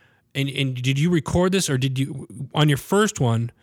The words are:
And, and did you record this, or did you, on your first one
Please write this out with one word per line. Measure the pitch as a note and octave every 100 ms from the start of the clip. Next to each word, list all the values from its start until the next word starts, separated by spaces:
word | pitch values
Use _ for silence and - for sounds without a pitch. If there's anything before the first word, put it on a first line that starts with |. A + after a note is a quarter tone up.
| _ _ _
And, | C3+ C#3
and | C3+ C3+ B2
did | B2+ C3+
you | E3+
record | F3 - F3 F#3
this, | F#3+ E3+
or | C3
did | C3+ C3
you, | C#3 C#3 - G2 C3+
on | - D3+
your | C#3
first | - G3+ G#3+ -
one | B2+ A2+ A#2 -